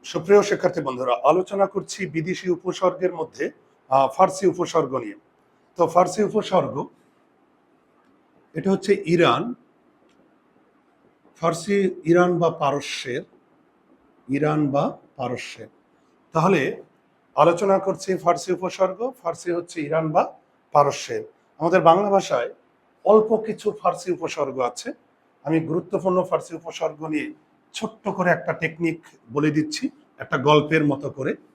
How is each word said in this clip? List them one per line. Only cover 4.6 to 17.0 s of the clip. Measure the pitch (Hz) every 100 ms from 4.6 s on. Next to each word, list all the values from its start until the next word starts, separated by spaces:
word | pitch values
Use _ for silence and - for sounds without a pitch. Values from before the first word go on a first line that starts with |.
| 165 165 147 131
নিয়ে। | 110 101 _ _ _ _ _ -
তো | 165
ফার্সি | 170 185 -
উপসর্গ, | 202 214 190 190 135 123 - _ _ _ _ _ _ _ _ _ _ _ _ _ _ _ _
এটা | 160 175
হচ্ছে | 190 - 196 151
ইরান, | 170 156 123 220 247 _ _ _ _ _ _ _ _ _ _ _ _ _ _ _ _ _ _
ফার্সি | 170 160 - 202 190 -
ইরান | - 170 180 175
বা | 170
পারস্যের, | 165 147 139 - - 135 127 185 _ _ _ _ _ _ _ _ _ _
ইরান | 139 151 151 147
বা | 139 190 - _ -
পারস্যের। | 120 120 - - 107 _ _ _ _ _ _
তাহলে | 165 165 185 143 - - _